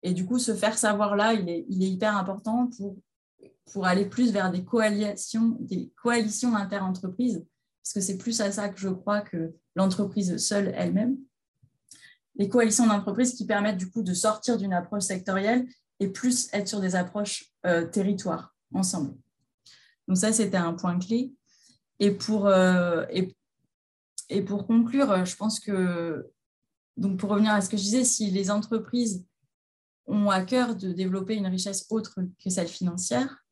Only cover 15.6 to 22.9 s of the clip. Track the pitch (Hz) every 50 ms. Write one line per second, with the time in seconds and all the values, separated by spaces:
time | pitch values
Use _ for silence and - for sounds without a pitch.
15.6 | 254 254 - _ _ _ _ _ 196 190 190 - - 247 247 247 - - - 208
16.6 | 208 196 - 208 190 185 180 185 180 180 - 208 208 202 - - - _ _ _
17.6 | _ 180 175 170 170 165 - 214 196 196 202 190 - 185 160 - - - _ _
18.6 | _ _ - 190 190 180 - - 147 - - - _ _ _ _ _ _ _ _
19.6 | _ - - - _ _ _ _ _ - 185 180 208 214 220 - 220 190 - 185
20.6 | 175 170 170 175 - 180 175 180 180 - 226 233 269 269 - _ _ _ _ _
21.6 | _ _ _ _ _ _ _ _ 202 202 196 202 - - 220 214 196 202 196 185
22.6 | 185 185 180 180 175 175